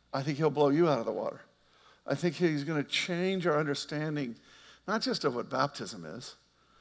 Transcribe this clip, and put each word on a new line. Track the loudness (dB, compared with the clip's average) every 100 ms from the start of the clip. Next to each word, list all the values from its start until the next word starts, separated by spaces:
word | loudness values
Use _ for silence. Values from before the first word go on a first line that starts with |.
| _
I | -4
think | -2 0
he'll | 2
blow | 4 4
you | 6 4
out | 4
of | 0
the |
water. | -2 -4 -8 -16 _ _ _ -20 _ -4
I | -2
think | 0 2
he's | 0 0
gonna | -2 -2
change | -2 -2 -2 0 0 0 2
our | 2
understanding, | 2 -2 -4 -4 -4 -4 -4 -8 -18 -20 -20 -12 -4
not | -2
just | 0 0 0
of | -2
what | -2
baptism | 0 0 -2 -10 -10 -12
is, | -12 -14 -16 _ _ _ _